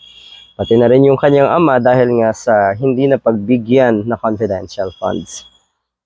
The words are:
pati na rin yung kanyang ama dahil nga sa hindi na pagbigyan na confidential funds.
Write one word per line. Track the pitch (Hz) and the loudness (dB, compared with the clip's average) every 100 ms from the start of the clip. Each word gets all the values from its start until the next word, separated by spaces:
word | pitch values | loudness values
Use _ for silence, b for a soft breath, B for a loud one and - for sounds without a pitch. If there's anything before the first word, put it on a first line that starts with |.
| B B B B B - | B B B B B -8
pati | 101 117 | 0 2
na | 117 | 4
rin | 131 139 | 4 4
yung | 131 | 2
kanyang | 147 143 135 | 2 2 2
ama | 151 160 127 | 2 0 2
dahil | 120 127 123 117 | 2 2 2 0
nga | 113 110 | -2 -2
sa | - 107 98 101 | 0 0 0 -2
hindi | 135 123 139 | -2 0 0
na | 131 | 0
pagbigyan | 117 110 101 127 110 131 123 107 | 0 -2 0 -2 0 2 2 0
na | 110 117 | -2 -6
confidential | 113 107 107 92 92 - 95 - | -4 -4 -4 -6 -8 -10 -10 -8
funds. | 101 95 - - - _ _ _ _ _ | -6 -6 -10 -16 -20 _ _ _ _ _